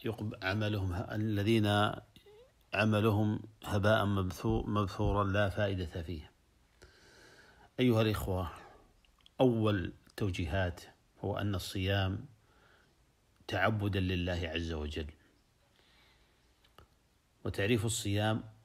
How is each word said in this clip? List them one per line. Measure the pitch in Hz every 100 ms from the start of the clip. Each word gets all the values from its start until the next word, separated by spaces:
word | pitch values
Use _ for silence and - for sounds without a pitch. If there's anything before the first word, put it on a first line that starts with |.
| 113
يقب-، | 107 107 -
عملهم، | 92 104 107 104 95
الذين | 85 - 107 110 101 101 113 104 104 104 - - - - - - _ _
عملهم | 95 110 107 113 104 107 107 - - -
هباء | 101 101 110 101
مبثو-، | 98 92 - 113 113 113
مبثورا | 104 101 - 104 98
لا | 98 98 101
فائدة | 101 101 92 85 92
فيه. | 82 82 - _ _ _ _ _ - _ - - - - - - - -
أيها | 127 113
الإخوة، | 110 104 - 92 87 - - - - _ _ _ - -
أول | 131 113 107 104 87 - -
التوجيهات | - 104 90 82 98 90 82 - - _ _
هو | 98 98
أن | 101 98
الصيام | - 101 95 98 95 98 - - _ _ _ _ _ _ _ _ _ _ -
تعبدا | 98 98 107 101 98
لله | 92 92 87 87 85 82
عز | 82
وجل، | 78 76 78 76 - _ _ _ _ _ _ _ _ _ _ _ _ _ _ _ - - _ _ _ _ _ 104
وتعريف | 98 101 120 113
الصيام | 110 104 101 107 113 - -